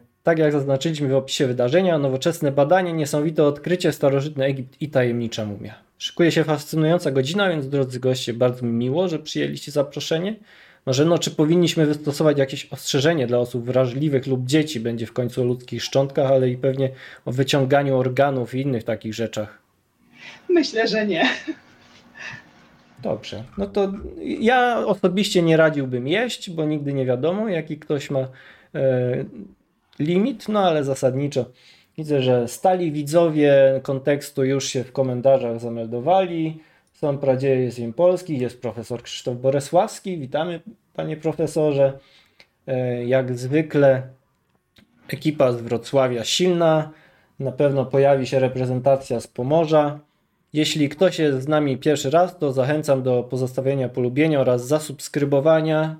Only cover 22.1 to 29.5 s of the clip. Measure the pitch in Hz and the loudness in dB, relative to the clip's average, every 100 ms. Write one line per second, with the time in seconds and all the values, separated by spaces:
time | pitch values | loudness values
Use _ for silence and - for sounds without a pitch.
22.1 | - - - - _ _ _ _ - - | -20 -18 -18 -20 _ _ _ _ -10 -6
23.1 | - - 101 123 - 196 202 196 202 - | -6 -8 -14 -12 -8 -4 -2 -2 -4 -12
24.1 | - - - 226 254 247 226 220 185 185 | -10 -8 -2 2 4 2 0 -2 0 0
25.1 | 185 202 185 165 160 160 147 131 123 127 | 0 0 2 4 6 6 2 -2 -4 -2
26.1 | 196 240 - - 160 151 151 143 139 127 | -2 -2 -6 -10 -4 -4 -2 -4 -2 0
27.1 | 123 156 196 220 165 156 151 - 143 - | 0 0 -2 -2 -4 -6 -8 -4 -4 -2
28.1 | 135 127 - - - _ 156 135 127 123 | -4 -4 -8 -20 -20 _ -2 0 2 0
29.1 | 139 - - - | -4 -6 -14 -20